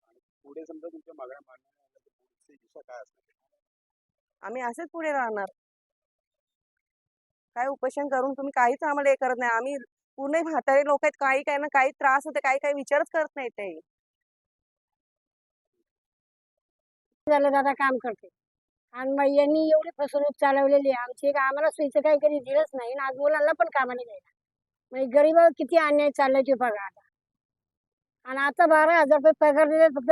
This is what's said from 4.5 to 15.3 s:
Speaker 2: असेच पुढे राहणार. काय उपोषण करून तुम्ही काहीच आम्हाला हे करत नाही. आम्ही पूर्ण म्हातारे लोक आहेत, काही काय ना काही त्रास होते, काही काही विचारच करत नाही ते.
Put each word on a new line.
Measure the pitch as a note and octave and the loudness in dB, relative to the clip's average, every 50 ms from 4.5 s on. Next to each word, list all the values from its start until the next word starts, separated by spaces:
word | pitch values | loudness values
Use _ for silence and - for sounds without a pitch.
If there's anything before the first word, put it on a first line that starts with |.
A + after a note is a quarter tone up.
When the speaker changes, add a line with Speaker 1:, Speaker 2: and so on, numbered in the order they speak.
| A3+ B3+ | -12 -10
Speaker 2:
असेच | B3 A#3+ A#3 - E4+ D4+ - | -10 -12 -12 -12 -16 -14 -12
पुढे | E4+ D#4+ D#4 | -10 -8 -6
राहणार. | C#4+ C4+ B3 A3+ A3 G#3 G3 F#3+ _ _ _ _ _ _ _ _ _ _ _ _ _ _ _ _ _ _ _ _ _ _ _ _ _ _ _ _ _ _ _ _ _ _ _ _ _ _ _ _ - | -4 -4 -6 -6 -6 -8 -10 -10 _ _ _ _ _ _ _ _ _ _ _ _ _ _ _ _ _ _ _ _ _ _ _ _ _ _ _ _ _ _ _ _ _ _ _ _ _ _ _ _ -10
काय | A#3 B3 | -8 -8
उपोषण | C4+ C#4 - - C4 - C#4+ C#4+ | -8 -8 -6 -8 -8 -6 -6 -8
करून | C#4+ C4 B3+ B3+ C#4 C4+ | -6 -4 -4 -4 -4 -6
तुम्ही | C4 C4+ C#4 | -8 -10 -6
काहीच | - C4 B3 A#3+ C4+ - | -2 0 0 0 0 -2
आम्हाला | E4 D4+ C#4+ D4 C#4 C#4+ | -4 -4 -4 -2 0 0
हे | C4+ | 0
करत | - C4+ B3+ B3+ | 0 0 -4 -4
नाही. | A#3 B3+ A#3+ | -4 -4 -4
आम्ही | A3+ A3+ A#3+ C4+ C#4+ C4+ A#3+ - _ _ _ _ _ | -4 -4 -4 -6 -8 -10 -12 -16 _ _ _ _ _
पूर्ण | - C4+ C#4 D4+ | -10 -8 -4 -4
म्हातारे | E4 E4 E4 D#4+ C#4 - C#4+ C4+ C#4 D4 | -4 -4 -2 -4 -4 0 2 2 2 2
लोक | C#4+ C#4+ C#4 - | 0 -2 0 -2
आहेत, | D4+ - - | -4 -4 -2
काही | C#4 C4 C4 C#4 C#4+ | -2 -2 -2 -2 -2
काय | D#4 C#4+ | -4 -4
ना | C#4+ D4 | -4 -4
काही | D4 - C#4 C4 - | -2 0 0 0 0
त्रास | - - C#4+ C#4 C4 C#4+ C#4+ | -2 -2 0 0 0 0 -2
होते, | D#4 C4 D4 | -4 -8 -4
काही | - C4 C4 C#4 | -2 -2 -4 -2
काही | - C#4+ C#4+ | -2 -4 -4
विचारच | C#4+ C4 - C#4+ D4 E4 - - | -4 -4 -2 -2 -2 -2 -2 -4
करत | E4 D#4 D4+ - | -4 -4 -4 -6
नाही | C#4+ C4 | -10 -12
ते. | A#3 - - G3+ F#3+ D#3+ D#3 - _ _ _ _ _ _ _ _ _ _ _ _ _ _ _ _ _ _ _ _ _ _ _ _ _ _ _ _ _ | -12 -10 -10 -12 -12 -12 -14 -18 _ _ _ _ _ _ _ _ _ _ _ _ _ _ _ _ _ _ _ _ _ _ _ _ _ _ _ _ _